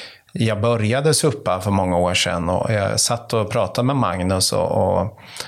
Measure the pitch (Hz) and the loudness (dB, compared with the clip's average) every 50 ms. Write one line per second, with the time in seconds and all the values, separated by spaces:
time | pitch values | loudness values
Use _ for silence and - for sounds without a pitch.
0 | - - - - _ _ - - 113 110 107 101 107 117 120 110 107 107 120 139 | -16 -18 -20 -20 _ _ -4 0 0 0 0 2 2 2 2 2 2 2 0 2
1 | 147 156 147 - - 151 110 - - 92 90 92 95 104 98 98 95 90 90 87 | 2 2 2 2 2 0 -2 -2 -2 -2 -2 0 0 0 2 2 2 2 2 2
2 | 90 87 92 - - 90 87 87 82 85 90 - - - 113 104 98 98 107 113 | 2 2 2 0 0 -2 -2 -2 -2 0 0 0 0 0 0 0 0 0 0 0
3 | - - 120 117 - - - 113 107 - 110 120 98 90 - - 123 123 - 127 | 0 0 -2 -4 -4 -2 0 0 0 0 0 -2 -2 0 0 -2 0 0 0 0
4 | 117 92 87 92 90 92 95 92 95 - - 98 85 82 - 101 98 92 92 90 | 0 0 0 -2 0 0 0 0 0 0 0 0 0 0 0 0 2 2 2 0
5 | 95 - - - - - - - - | -2 -2 -6 -12 -20 -18 -14 -14 -14